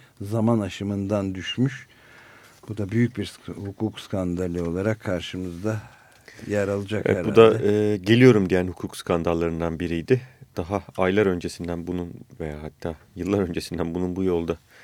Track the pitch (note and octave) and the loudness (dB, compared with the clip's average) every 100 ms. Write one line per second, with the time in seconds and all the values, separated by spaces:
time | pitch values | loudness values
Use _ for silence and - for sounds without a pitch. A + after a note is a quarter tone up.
0 | - - G2+ A2+ A2+ A2+ G2 - G2+ G2+ | -20 -14 -6 0 2 2 0 -6 -4 -4
1 | G2 G#2 F#2+ F#2 - - C3+ - - - | -2 -2 -2 -6 -8 -2 -4 -4 -20 -20
2 | - - - - - - - G#2+ G2 A2 | -20 -20 -20 -20 -20 -20 -14 -10 -4 0
3 | A#2 G#2 F#2 - - E2+ G2+ - A2 - | 0 -2 -10 -10 -14 -12 -10 -6 -6 -6
4 | - G2 F2+ F2 F#2 F2 E2+ F2 G#2 G#2+ | -8 -4 -2 -2 -4 -4 -4 -2 -2 -2
5 | - F2+ - F#2 F#2 E2+ G#2+ G#2+ - - | -4 -6 -6 -10 -10 -6 -4 -6 -8 -20
6 | - - - - - G#2 G2 G2+ G2 G#2 | -20 -20 -20 -18 -4 -2 0 -2 -4 -2
7 | - G2 G2 G#2 A2 A2+ G#2 G#2 G#2 G#2 | 0 0 4 10 10 8 2 2 2 0
8 | F2+ A#2 B2+ G#2+ F#2 F2+ F#2 - - - | 4 8 10 8 4 2 0 -6 -10 -10
9 | - F2 E2+ E2+ E2+ E2 E2+ D#2+ F2 E2 | -2 0 0 0 0 -2 -4 -4 -4 -4
10 | D#2 B2+ - - - - E2+ G2 - - | 2 0 0 -20 -12 -10 -4 -6 -6 -2
11 | F#2 G2 G2+ F2 E2+ - F2 E2+ E2+ F2+ | 2 4 2 0 -6 -8 -8 -6 -6 -6
12 | E2+ - - - D#2+ D2 D#2 - E2+ D#2 | -6 -12 -20 -10 -8 -8 -12 -8 -8 -8
13 | - - F2 G2+ F2+ E2+ - E2+ E2+ F2 | -14 -8 -2 0 0 -4 -6 -6 -4 -4
14 | F2+ F2+ F#2 E2+ E2+ E2 _ - | -4 -2 0 0 -2 -8 _ -20